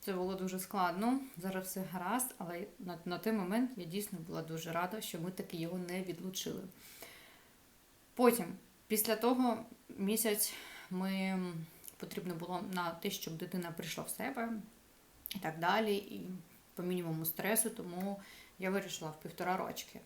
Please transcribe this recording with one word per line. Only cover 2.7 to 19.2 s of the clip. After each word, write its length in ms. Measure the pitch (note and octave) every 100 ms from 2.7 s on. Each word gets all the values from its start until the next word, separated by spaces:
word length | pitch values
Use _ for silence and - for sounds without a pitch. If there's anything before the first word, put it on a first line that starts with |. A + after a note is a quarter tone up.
| -
на, 200 | F3+ E3+
на 140 | F3 F3
той 140 | G#3+
момент 380 | A3 F3 G#3+ B3+ A3+
я 80 |
дійсно 340 | F3 F#3 G3+ F3
була 240 | D#3+ E3
дуже 300 | D#3+ D#3+ E3
рада, 280 | E3 F3+ G#3+
що 200 | A3 F3+
ми 100 | E3+
таки 260 | F#3 - F3
його 220 | E3 F3+
не 240 | F3+ F3+
відлучили. 600 | F#3 E3 F#3 F#3 - - - - - - - - - - - - - - - - -
Потім, 320 | - A#3+ - F3 - - - -
після 300 | G#3+ - G#3+
того, 480 | A#3+ B3+ B3+ A3 - - -
місяць 680 | - G3 A3 A3 G#3 - - - - -
ми, 500 | F#3 F#3+ F#3+ F#3+ F#3+ F3+ E3 D#3+ - - -
потрібно 380 | - - E3+
було 300 | E3+ E3+ F3+ G3+
на 180 | F#3 F3
те, 200 | E3 G#3
щоб 260 | G3 - D#3+
дитина 360 | F3 F#3 F3
прийшла 320 | E3 E3 D#3+
в 60 | D#3+
себе 420 | - A#3 C4+ A#3 A3+ F#3+ - - - - - - -
і 20 |
так 200 | D#3+ D#3
далі, 380 | E3+ G3+ A3 G3+
і 300 | G3+ G#3 F#3 F#3 - - -
по 80 | -
мінімуму 420 | F3+ F3+ E3+ D#3+
стресу, 460 | D#3+ - F#3+ A3 A3+
тому 500 | G#3+ F3+ F3 F#3+ G3+ G3 - - -
я 120 | F#3+
вирішила 400 | G3 F#3+ - D#3+
в 100 | D3+